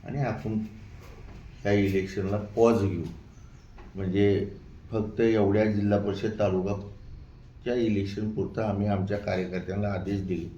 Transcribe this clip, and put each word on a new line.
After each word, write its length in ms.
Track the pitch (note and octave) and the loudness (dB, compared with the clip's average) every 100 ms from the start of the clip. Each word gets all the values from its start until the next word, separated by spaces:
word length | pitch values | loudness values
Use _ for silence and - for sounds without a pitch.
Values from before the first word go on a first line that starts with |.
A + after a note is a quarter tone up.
| - | -6
आणि 140 | C3+ | -2
आपण 380 | B2+ G#2+ A2+ G#2+ - - - - - - - - - - | -2 -2 -4 -4 -4 -12 -16 -18 -18 -16 -16 -16 -16 -6
ह्या 100 | G2+ | 2
इलेक्शनला 640 | G2+ G2 F#2+ F#2 - F#2+ G#2 | 4 4 2 0 -4 -2 -2
पॉज 440 | - - A#2 A2 | -2 4 6 6
घेऊ. 220 | F#2+ E2+ D#2 - - - - - - - - | 2 0 -6 -10 -16 -20 -20 -20 -20 -20 -14
म्हणजे 580 | F#3+ C3 F#2+ G3+ G3 G3 - - - - | -4 0 4 6 4 0 -8 -16 -18 -6
फक्त 300 | A2+ G#2+ - | -4 -2 2
एवढ्या 440 | A2+ A2 G2 G#2 | 4 6 6 6
जिल्हा 340 | G#2+ G2+ G2+ G2+ | 4 4 4 2
परिषद 320 | G2+ F#2+ A2 G#2+ | 2 -2 -2 2
तालुकाच्या 1400 | G2+ F#2 F#2+ G2+ - - - - - - - - B2 | 2 2 0 -2 -6 -14 -16 -16 -16 -20 -20 -10 -2
इलेक्शनपुरतं 880 | B2 A2+ G2+ G2 - G#2+ A2 F#2+ - | 0 2 2 0 -2 -4 -2 -4 -2
आम्ही 240 | G#2+ G2 G#2 | -2 0 0
आमच्या 320 | G2+ F#2+ G2+ | 0 0 -2
कार्यकर्त्यांना 680 | G#2 F#2+ F2+ F2+ F2+ F#2+ G#2 | -2 -2 -2 -4 -4 -2 -2
आदेश 320 | F#2+ F#2 G2 | -2 -2 -2
दिले 300 | F#2 E2+ E2 | -2 -4 -4